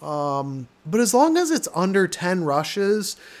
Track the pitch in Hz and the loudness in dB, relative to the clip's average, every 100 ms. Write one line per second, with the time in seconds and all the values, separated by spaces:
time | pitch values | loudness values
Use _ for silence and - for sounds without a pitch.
0 | 151 147 143 139 139 135 123 _ 156 208 | -6 -2 -2 -2 -4 -8 -12 _ -4 0
1 | 240 240 311 320 339 320 - - 185 196 | 2 4 4 4 2 0 -2 -2 0 2
2 | 185 - 175 185 160 143 156 - 196 214 | 0 0 -2 -2 0 0 -2 -2 0 0
3 | 196 - - - | -2 -10 -16 -20